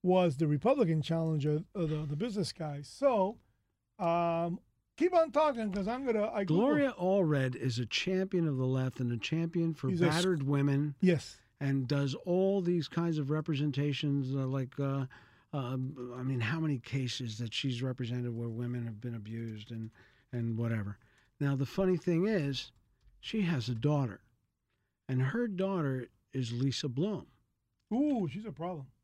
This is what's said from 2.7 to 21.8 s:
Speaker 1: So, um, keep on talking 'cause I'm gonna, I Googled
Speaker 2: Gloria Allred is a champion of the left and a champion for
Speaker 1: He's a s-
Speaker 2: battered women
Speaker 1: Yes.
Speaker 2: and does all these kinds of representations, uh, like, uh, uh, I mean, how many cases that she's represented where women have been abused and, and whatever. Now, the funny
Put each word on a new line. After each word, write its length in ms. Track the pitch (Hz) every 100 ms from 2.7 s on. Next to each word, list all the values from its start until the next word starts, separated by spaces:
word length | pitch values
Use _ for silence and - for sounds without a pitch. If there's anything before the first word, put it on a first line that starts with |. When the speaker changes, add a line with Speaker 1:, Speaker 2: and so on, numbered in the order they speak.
| 143
Speaker 1:
So, 560 | 143 - 277 233 190 226 _ _ _ _ _ _
um, 640 | 175 170 170 165 170 175 _ _ _ -
keep 160 | 349
on 160 | 359 320
talking 400 | 269 302 233 214
'cause 160 | 190 190
I'm 160 | 247
gonna, 260 | 269 220 208
I 140 | -
Googled 20 | 196
Speaker 2:
Gloria 440 | 160 247 294 277 -
Allred 560 | 180 196 170 147 131 123
is 220 | 131 117
a 80 | 120
champion 600 | - - 185 190 185 165
of 120 | 131
the 80 | 127
left 340 | 131 131 -
and 100 | 123
a 40 | 120
champion 560 | - 160 165 170 165
for 160 | 151 135
Speaker 1:
He's 140 | 165
a 60 | 170
s- 60 | 160
Speaker 2:
battered 260 | 185 170
women 520 | 135 143 139 139 151 139
Speaker 1:
Yes. 380 | 185 165 - - _ _
Speaker 2:
and 300 | 139 135 123
does 260 | 143 139 127 -
all 340 | 180 190 202
these 260 | 175 175 147
kinds 300 | - 170 156
of 140 | 135
representations, 1040 | 151 156 143 147 135 147 135 151 139 131
uh, 120 | 139 131
like, 320 | 135 127 -
uh, 280 | 139 139 131 - - _ _
uh, 240 | 147 123 131 131 139 123 123
I 60 |
mean, 180 | 127 131
how 200 | 113 160
many 200 | 160 135
cases 580 | - 135 127 - 120 107
that 160 | 117
she's 280 | - 139 120
represented 540 | 131 127 120 123 123 117
where 140 | 117
women 340 | 113 120 123
have 160 | 117 107
been 140 | 120
abused 560 | 117 104 113 117 107 107
and, 200 | 113 113 - - _ _
and 260 | 120 117 110
whatever. 400 | 117 113 101 104 _ _ _ _
Now, 160 | 143 135
the 80 |
funny 320 | 135 -